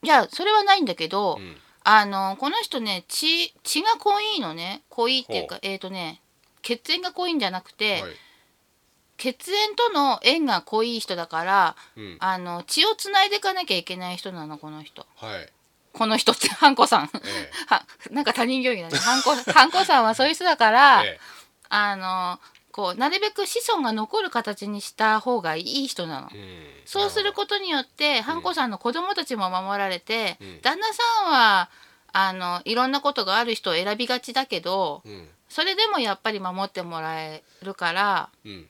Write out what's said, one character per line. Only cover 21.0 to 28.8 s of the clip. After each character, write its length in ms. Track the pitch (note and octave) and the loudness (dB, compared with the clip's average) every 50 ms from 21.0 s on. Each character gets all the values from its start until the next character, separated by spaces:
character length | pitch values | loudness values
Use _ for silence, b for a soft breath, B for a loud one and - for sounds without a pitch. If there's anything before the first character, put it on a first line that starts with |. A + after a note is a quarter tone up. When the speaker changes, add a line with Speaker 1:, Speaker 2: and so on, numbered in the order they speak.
| - | 6
Speaker 2:
え 20 | |
え。 140 | G2+ - B B B B B B B B _ _ - | 2 -4 B B B B B B B B _ _ -2
Speaker 1:
あ 260 | - G3+ G#3 G3+ G3+ | 0 0 0 0 -2
の、 420 | F#3+ F#3 F#3 F#3 F#3 F3+ F3+ F3+ - b b b b b _ | -4 -4 -4 -4 -4 -4 -6 -6 -8 b b b b b _
こ 220 | - - G3+ F3+ F3+ | -10 -6 -4 -4 -2
う、 40 | G#3+ | 0
な 100 | B3+ D4 | 0 0
る 100 | E4+ G4 | 0 0
べ 120 | G4+ G#4+ | -2 -2
く 140 | G#4 - G4+ | -2 -4 -4
子 160 | - - A#4 A#4+ - | -2 -2 -4 0 0
孫 120 | A#4 F4+ C#4+ | 0 0 0
が 100 | A#3 A3+ | -2 -2
残 300 | G#3+ G#3+ - - A4 G4+ | -2 -4 -2 -2 -2 -2
る 80 | F4 | 0
形 380 | - A#3+ A3+ - G#3 - G3+ G3+ | -2 -2 -2 -2 -8 -8 -8 -8
に 120 | G#3 G3+ | -8 -8
し 120 | - - - | -10 -12 -2
た 260 | - A3 A3 G#3+ A3 | 0 2 4 4 2
方 220 | - B3+ B3 A#3 | 2 0 0 0
が 160 | F3 E3 D#3 | 0 -2 -4
い 60 | D#3+ F3+ | -4 -6
い 260 | - - C#4 C4+ C4 | -4 -4 -4 -4 -4
人 180 | - - F3+ | -6 -8 -6
な 140 | E3 D#3 C3+ | -6 -8 -10
の。 80 | - - - | -10 -12 -16
Speaker 2:
う 40 | |
ん。 300 | G#2 G2+ - F3+ E3+ D#3 D3+ C3+ - - | -18 -18 -16 -18 -18 -20 -20 -20 -20 -20
Speaker 1:
そ 220 | - - G4 G4+ | -8 -4 -2 -2
う 40 | G4+ | 0
す 100 | - G#4+ | 0 -2
る 120 | G4 G#4 G4+ | -2 -2 -2
こ 120 | - G4+ | -4 -4
と 140 | - G4+ G4+ | -2 -4 -4
に 120 | G4 F#4 | -2 -2
よ 100 | D#4+ C#4 | -2 -2
っ 40 | B3+ | -4
て、 260 | _ _ - D4+ D4 | _ _ -2 0 0
Speaker 2:
な 60 | C#4+ A#3 | 0 0
る 40 | G#3+ | 0
ほ 40 | B3 | -2
ど。 40 | D#4+ | -6
Speaker 1:
ハ 60 | E4+ | -4
ン 40 | E4+ | -4
コ 120 | F4+ F4 | -4 -2
さ 120 | E4+ C4 A#3+ | -2 -2 -2
ん 20 | |
の 80 | G#3 | -4
子 140 | F#3+ | -4